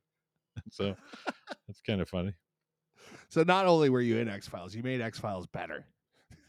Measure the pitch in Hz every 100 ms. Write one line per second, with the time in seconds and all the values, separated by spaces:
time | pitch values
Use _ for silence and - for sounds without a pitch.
0 | _ _ _ _ _ - - - 101 95
1 | - - - - - - - 98 - 101
2 | 87 92 92 92 _ _ _ _ _ _
3 | - - - 165 165 185 185 165 143 127
4 | 120 113 117 101 - 101 90 107 123 127
5 | 113 - 110 95 87 - 85 73 - _
6 | _ _ _ -